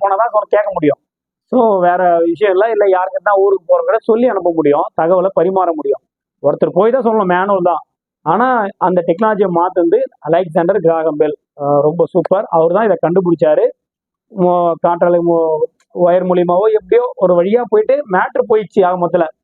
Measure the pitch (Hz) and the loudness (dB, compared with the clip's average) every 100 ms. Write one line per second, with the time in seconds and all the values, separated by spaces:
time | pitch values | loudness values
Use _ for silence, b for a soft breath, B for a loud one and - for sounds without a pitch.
0 | 196 196 233 214 202 208 208 175 151 - | -2 0 0 -2 0 0 0 -2 -2 -2
1 | _ _ _ _ _ 247 226 196 175 180 | _ _ _ _ _ 0 2 2 2 2
2 | 180 170 170 165 202 185 226 214 202 185 | 2 2 0 0 0 2 0 2 2 2
3 | 190 190 185 196 196 196 - 175 170 220 | -2 -4 0 2 2 0 0 0 0 -2
4 | - 226 247 196 175 160 147 147 196 - | 0 0 0 0 -2 0 0 0 -2 -2
5 | 160 185 190 190 170 190 175 156 - - | 0 0 0 0 0 0 -2 -4 -4 -6
6 | - _ _ _ 139 - 160 165 220 262 | -8 _ _ _ -4 -2 -2 0 0 0
7 | 226 220 185 180 196 190 175 160 - _ | 0 0 0 0 0 0 0 -2 -6 _
8 | _ _ 151 190 254 240 202 - 175 180 | _ _ -4 0 0 -2 -4 -4 -2 0
9 | 170 175 220 202 196 170 180 180 170 214 | -2 -2 -2 0 -2 0 -2 0 0 0
10 | 262 - 151 170 180 170 170 196 165 160 | -2 -8 -2 -2 0 -2 0 0 0 0
11 | 160 147 156 151 _ - 143 143 151 170 | -2 -2 -2 -4 _ -8 -2 0 0 0
12 | 160 180 156 190 - 170 160 190 226 170 | -2 -2 -2 -2 0 0 0 0 0 0
13 | 160 185 175 165 156 160 226 - _ _ | 0 0 0 0 2 2 0 -4 _ _
14 | _ _ _ 208 180 175 170 165 175 170 | _ _ _ -2 0 0 0 -2 -2 0
15 | 175 175 170 165 160 156 160 _ _ 190 | 2 2 2 0 0 -2 -4 _ _ -2
16 | 175 180 180 180 175 175 220 214 185 226 | 2 2 0 0 0 0 0 0 0 0
17 | 247 - 180 175 185 240 233 214 214 277 | 0 -2 0 2 2 0 0 0 0 -2
18 | 262 180 247 247 208 220 202 - 180 180 | 0 -2 -2 -4 0 -2 0 0 0 0
19 | 175 170 160 - | -2 0 -2 -4